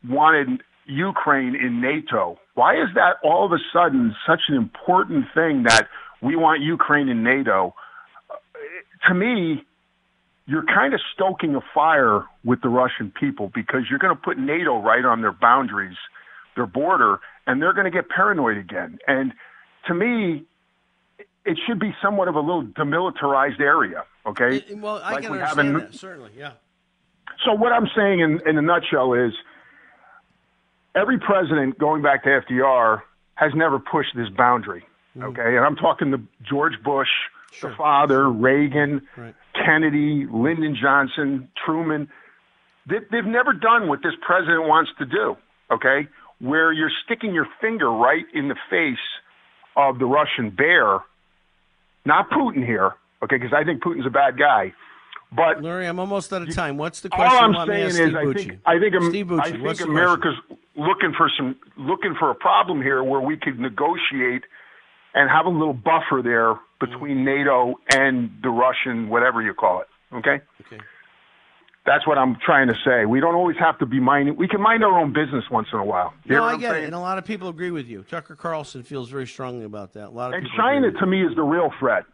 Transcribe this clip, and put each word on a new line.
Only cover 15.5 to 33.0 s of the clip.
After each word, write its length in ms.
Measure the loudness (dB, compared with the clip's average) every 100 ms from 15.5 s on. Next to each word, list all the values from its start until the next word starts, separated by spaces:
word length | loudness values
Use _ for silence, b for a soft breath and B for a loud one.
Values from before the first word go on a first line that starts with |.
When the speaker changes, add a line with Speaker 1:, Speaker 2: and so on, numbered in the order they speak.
| 4 2 -6 -8 -12 -20 B B B B -6
Speaker 1:
their 100 | -6
border, 520 | -4 0 4 4 2 B B -4
and 140 | 0
they're 120 | 0
gonna 180 | 0 0
get 180 | -2 -4
paranoid 480 | 0 0 2 0 -2
again. 420 | -6 -10 -10 -10 -2
And 260 | 0 -2 -6 B B B _ -6
to 60 |
me, 520 | -2 0 0 -2 -4 -8 _ _ _ _ _ _ _ -20 _ -6
it 120 | -4 -4
should 140 | -4
be 160 | -4 -2
somewhat 240 | -2 0 0
of 80 | -2
a 40 |
little 240 | -2 -4
demilitarized 960 | -6 -6 -2 -2 -2 -2 0 2 0 0
area, 440 | 2 4 2 -4 -14 _ -10
okay? 300 | 0 0 0
Speaker 2:
It, 200 | -6 -12
well, 220 | -8 -8
I 100 | -6
Speaker 1:
Like 100 | -6
Speaker 2:
can 80 | -6
Speaker 1:
we 80 | -6
Speaker 2:
understand 280 | -4 0 0
Speaker 1:
have 80 | 0
in 80 | -4
Speaker 2:
that, 40 | -16
certainly, 360 | -18 -18 -20 -18
yeah. 140 | -18 -18 _ _ _ _ _ _ -20 -6 -2
Speaker 1:
So 80 |
what 180 | 2 2
I'm 160 | 2 2 0
saying 240 | 2 2
in, 220 | 2 2 0
in 100 | 0
a 20 |
nutshell 520 | 2 2 0 0 2
is 200 | 2 0 -2 -18 b b b b b b b _ _ _ _ _ _ _ -2
every 220 | 0 0
president 640 | 2 2 2 0 0 0
going 240 | 0 2
back 200 | 2 2 2
to 60 | 2
F 80 | 2
D 140 | 0
R 420 | 2 4 4 2